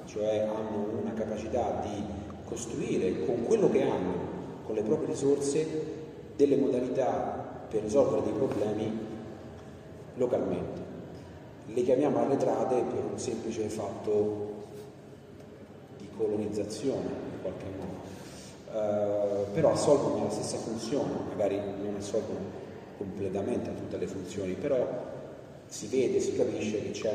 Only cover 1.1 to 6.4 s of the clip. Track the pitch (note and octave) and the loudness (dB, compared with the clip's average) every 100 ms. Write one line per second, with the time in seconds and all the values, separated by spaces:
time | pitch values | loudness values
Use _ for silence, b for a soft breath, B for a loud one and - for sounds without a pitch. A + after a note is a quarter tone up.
1.1 | A2 G#2+ G#2+ - B2 - - G#2+ G2+ G#2 | -2 -2 -2 0 0 0 0 -2 -4 -4
2.1 | G#2 - - - A#2 - C3 G3 D3 - | -6 -8 -10 -8 -6 -4 -2 2 2 2
3.1 | - - - - A3 D3+ C3 - G2 F#2 | 2 2 2 4 6 6 6 4 2 0
4.1 | F2+ - - - - - G#2+ G#2+ D3+ - | -2 -4 -6 -8 -10 -2 0 2 2 2
5.1 | - C#3 C#3+ - D#3 D#3 D#3 - - - | 2 4 4 2 2 0 -2 -4 -6 -10
6.1 | - - - | -12 -10 4